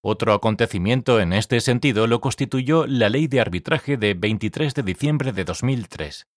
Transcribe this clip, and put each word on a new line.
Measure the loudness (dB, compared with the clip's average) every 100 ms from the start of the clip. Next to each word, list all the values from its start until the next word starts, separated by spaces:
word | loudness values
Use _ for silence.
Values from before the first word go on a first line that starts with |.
Otro | -4 -2 2
acontecimiento | 2 2 0 0 0 0 0 2 2
en | 4
este | 0 0 0
sentido | 2 0 2 2 2
lo | 2
constituyó | 0 -4 -2 -2 2 2 2
la | 2 2
Ley | 2 0
de | 2
Arbitraje | 0 -2 -2 -4 -2 0
de | 0
veintitrés | 0 0 -2 -4 -2 -4
de | -2
diciembre | -4 -2 0 0 -2
de | -4
dos | -6 -2
mil | -2 -2 -6
tres. | -10 -10 -10 -20